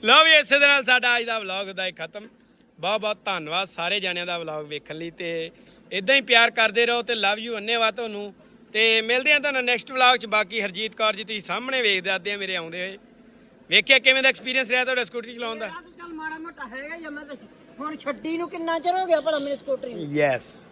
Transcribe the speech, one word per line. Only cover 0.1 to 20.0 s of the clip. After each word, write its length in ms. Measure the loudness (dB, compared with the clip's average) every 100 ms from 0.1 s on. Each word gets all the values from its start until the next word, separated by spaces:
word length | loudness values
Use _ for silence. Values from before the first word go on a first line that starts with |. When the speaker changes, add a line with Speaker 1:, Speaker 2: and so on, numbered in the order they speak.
| 8
Speaker 1:
ਵੀ 60 | 8
ਇਸੇ 280 | 6 6 4
ਦੇ 80 | 6
ਨਾਲ 180 | 4
ਸਾਡਾ 340 | 4 2 4 0
ਅੱਜ 60 |
ਦਾ 140 | 0 -4
ਵਲੌਗ 300 | -4 -6 -8
ਹੁੰਦਾ 140 | -6
ਹੈ 80 | -8
ਖਤਮ। 380 | -6 -12 -12 -16 _ _ _ _ _
ਬਹੁਤ 200 | -2 -2
ਬਹੁਤ 180 | -2 -4
ਧੰਨਵਾਦ 440 | -4 -4 -2 -4 -4
ਸਾਰੇ 320 | -4 -2 -2
ਜਾਣਿਆਂ 260 | -2 -4 -4
ਦਾ 120 | -6
ਵਲੌਗ 280 | -6 -8 -8
ਵੇਖਣ 280 | -12 -10
ਲਈ, 160 | -10 -10
ਤੇ 400 | -8 -6 -6 -8 -12 -20 -20 -8
ਇਦਾਂ 240 | -6 2 2
ਹੀ 40 |
ਪਿਆਰ 300 | 6 6 6
ਕਰਦੇ 360 | 4 0 2 2
ਰਹੋ 160 | 0
ਤੇ 100 | -2
love 340 | -2 0 -2 -4
you 100 | -8
ਅੰਨ੍ਹੇਵਾਹ 360 | -2 0 0
ਤੁਹਾਨੂੰ। 420 | -2 -8 -8 -10 -14 -20 -20 -6
ਤੇ 300 | 2 4 4
ਮਿਲਦੇ 300 | 2 0 4
ਹਾਂ 80 | 2
ਤੁਹਾਨੂੰ 240 | 2 -2
ਨੈਕਸਟ 280 | 0 -2 -2
ਵਲੌਗ 240 | 4 4 4
'ਚ। 100 | 2
ਬਾਕੀ 340 | 0 0 -4
ਹਰਜੀਤ 340 | -6 -4 -8
ਕੌਰ 220 | -2 -2 -2
ਜੀ 80 |
ਤੁਸੀਂ 160 | -6 -8
ਸਾਹਮਣੇ 420 | -6 -6 -4 0
ਵੇਖ 220 | 2 2
ਸਕਦੇ 280 | 0 -4 -4
ਆ 40 | -6
ਮੇਰੇ 200 | -6 -6
ਆਉਂਦੇ 220 | -8 -10
ਹੋਏ। 200 | -10 -12 _ -20 -20 -20 -20 _ 2
ਵੇਖਿਆ 300 | 2 6 4
ਕਿਵੇਂ 240 | 6 4
ਦਾ 60 | 2
ਐਕਸਪੀਰੀਅੰਸ 420 | 0 -2 -2 0
ਰਿਹਾ 140 | 0
ਤੁਹਾਡਾ 200 | 0 -2
ਸਕੂਟਰੀ 300 | -2 -8 -12
ਚਲਾਉਣ 240 | -8 -8 -6
ਦਾ? 80 | -10
Speaker 2:
ਮੇਰਾ 140 | -10
ਤਾਂ 100 | -16
ਚੱਲ 240 | -18 -14
ਮਾੜਾ 240 | -10 -10 -10
ਮੋਟਾ 300 | -12 -14 -14
ਹੈਗਾ 280 | -12 -12 -12
ਹੀ 80 |
ਆ, 60 | -12
ਮੈਂ 140 | -12
ਤਾਂ 120 | -12 -16 -18 -20 -20 -10
ਹੁਣ 160 | -10 -8
ਛੱਡੀ 420 | -8 -8 -6 -4
ਨੂੰ 120 | -6
ਕਿੰਨਾ 280 | -6 -4 -2
ਚਿਰ 180 | 0 -2
ਹੋ 100 | 2
ਗਿਆ 140 | 0
ਭਲਾ 180 | 2 -2
ਮੇਰੀ 180 | -2 -6
ਸਕੂਟਰੀ 380 | -4 -6 -6
ਨੂੰ? 100 | -8